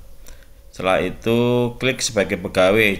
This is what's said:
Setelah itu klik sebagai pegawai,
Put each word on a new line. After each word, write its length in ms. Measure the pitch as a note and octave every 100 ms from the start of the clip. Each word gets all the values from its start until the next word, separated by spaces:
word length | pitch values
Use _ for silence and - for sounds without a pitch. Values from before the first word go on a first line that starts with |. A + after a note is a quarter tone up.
| - - - - - - -
Setelah 320 | - F#2 F2
itu 720 | F2+ - A2+ A#2 A#2+ B2 A#2+ A#2+
klik 160 | C3 C3
sebagai 400 | - G#2+ F#2+ F#2+
pegawai, 560 | F#2 F#2 F#2 A2 G#2